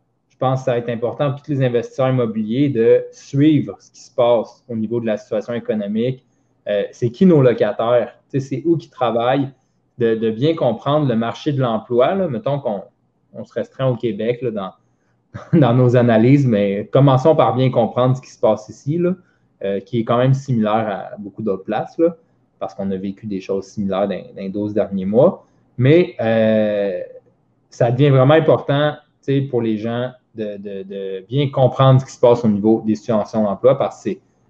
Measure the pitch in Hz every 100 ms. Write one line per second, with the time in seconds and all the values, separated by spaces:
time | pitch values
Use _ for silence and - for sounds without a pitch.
0 | _ _ _ _ 131 131 - 120 120 113
1 | 120 151 143 135 - 139 131 120 117 -
2 | 131 127 117 110 107 120 147 113 117 123
3 | - - - 139 151 147 104 - _ -
4 | - - 120 120 104 _ - 117 107 117
5 | 113 104 - 110 107 120 113 110 101 107
6 | 123 135 _ _ _ _ - 104 - -
7 | 120 - 190 156 127 113 110 - 117 123
8 | 117 - _ 139 - 131 151 160 - -
9 | 120 117 120 143 139 - _ _ _ -
10 | 117 110 113 110 147 165 135 110 139 151
11 | 143 113 117 - 156 135 127 110 - 120
12 | 135 196 180 113 135 143 131 98 - _
13 | _ _ _ 113 107 117 107 - 131 117
14 | 120 104 110 123 123 107 95 - _ _
15 | _ _ _ - - 165 123 123 123 123
16 | 120 110 120 143 127 104 101 98 110 135
17 | 139 131 165 139 117 117 131 127 110 -
18 | 127 131 - - 117 107 - - 139 170
19 | 175 180 _ _ _ _ 98 98 - 120
20 | 113 120 131 135 - 117 107 113 107 92
21 | - - 101 - 110 95 - 107 127 -
22 | 165 170 _ _ _ _ 98 - 98 95
23 | 98 98 110 98 - 98 - - 98 92
24 | 101 90 - - 98 104 104 104 95 98
25 | 95 110 165 - _ _ _ - 127 165
26 | 175 - 113 113 110 110 107 104 101 90
27 | - - _ _ _ _ _ - 120 127
28 | 147 135 131 156 156 123 - 143 151 147
29 | _ _ - 139 135 123 113 107 113 120
30 | 127 127 _ 113 104 101 101 98 98 98
31 | 95 95 95 131 139 135 123 - 131 131
32 | - - 120 120 113 101 107 113 110 104
33 | - 110 95 113 104 98 123 131 104 -
34 | 110 92 _ _ _